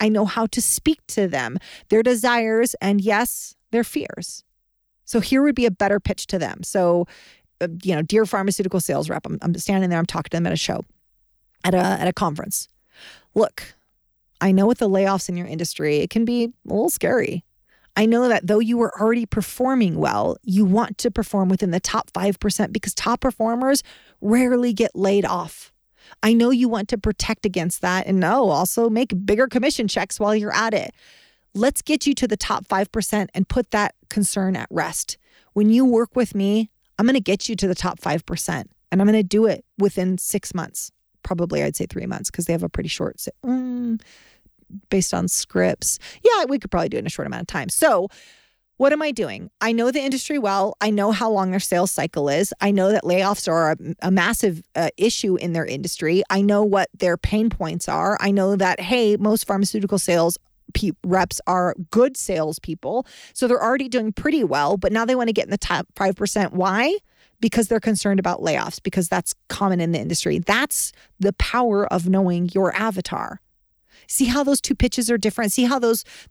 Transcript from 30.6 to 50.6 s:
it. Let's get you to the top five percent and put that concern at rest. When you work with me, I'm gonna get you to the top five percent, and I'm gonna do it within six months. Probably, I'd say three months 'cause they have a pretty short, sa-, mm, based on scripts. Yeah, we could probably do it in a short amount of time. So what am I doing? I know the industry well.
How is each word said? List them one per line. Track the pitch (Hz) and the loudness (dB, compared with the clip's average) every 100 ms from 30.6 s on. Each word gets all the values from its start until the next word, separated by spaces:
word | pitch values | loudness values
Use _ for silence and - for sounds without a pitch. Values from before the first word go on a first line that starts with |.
| 226 | 0
it. | 220 - - - - _ _ _ | -2 -4 -12 -20 -20 _ _ _
Let's | 202 247 - | 0 0 0
get | - 302 - | -2 0 0
you | 269 | 0
to | 233 | 0
the | 214 | -2
top | - - - | -2 -4 -2
five | 190 196 | -2 0
percent | 226 190 208 185 | -4 -2 -2 -2
and | - 190 | -2 -2
put | 262 - | -2 0
that | 214 208 - _ | -2 -2 -4 _
concern | 214 196 208 190 180 | -2 -2 -2 -2 -4
at | - | -6
rest. | 165 160 160 - - _ _ _ | -6 -4 -6 -10 -14 _ _ _
When | 202 214 | 2 4
you | 233 262 | 6 4
work | 233 233 | 4 2
with | 254 226 | 0 -2
me, | 202 196 214 220 _ _ - | 0 0 0 -2 _ _ 0
I'm | |
gonna | 226 269 | 2 2
get | 190 196 - | 2 -2 -2
you | 220 | -2
to | 196 | -2
the | |
top | 180 180 170 | 0 -4 -4
five | - 160 | -4 -4
percent, | - 170 - 156 - _ _ | -4 -6 -4 -6 -8 _ _
and | 185 | 4
I'm | 202 | 6
gonna | 220 | 4
do | 185 208 | 4 4
it | 220 185 - - | 4 2 -6 0
within | 202 - 180 185 | 0 2 -2 -2
six | - 202 - | -2 -4 -4
months. | 180 156 - - _ _ _ | -8 -8 -10 -14 _ _ _
Probably, | - 175 170 151 | -6 -4 -2 0
I'd | 143 156 | -2 -4
say | |
three | 180 - 185 | -6 -6 -8
months | - - | -8 -6
'cause | - 170 | -6 -2
they | |
have | 165 | -2
a | 170 | -2
pretty | - 160 | -6 -6
short, | - - - | -6 -6 -6
sa-, | - - | -12 -8
mm, | 254 254 254 247 240 226 - - _ _ _ _ _ 196 - | -4 -4 -4 -6 -4 -4 -8 -20 _ _ _ _ _ -20 -2
based | 196 - | -2 0
on | - 180 | -2 -2
scripts. | - - 180 180 - - - - - | -4 -2 0 0 0 -4 -6 -10 0
Yeah, | 453 440 262 | 4 4 2
we | 277 | -2
could | - | -2
probably | 180 160 | -2 -2
do | - | -4
it | |
in | - | -6
a | |
short | - - | -8 -8
amount | - | -8
of | 175 | -8
time. | 165 180 | -8 -6
So | - 320 208 196 - - _ _ _ _ - | 2 4 4 0 -8 -20 _ _ _ _ 0
what | 269 | 2
am | 302 | 2
I | 302 | 0
doing? | 233 160 98 180 _ | -4 -6 -8 -14 _
I | 226 | 0
know | 233 240 | 2 2
the | 269 | 0
industry | 269 262 - 294 | -2 -4 -2 -2
well. | 208 196 | 0 0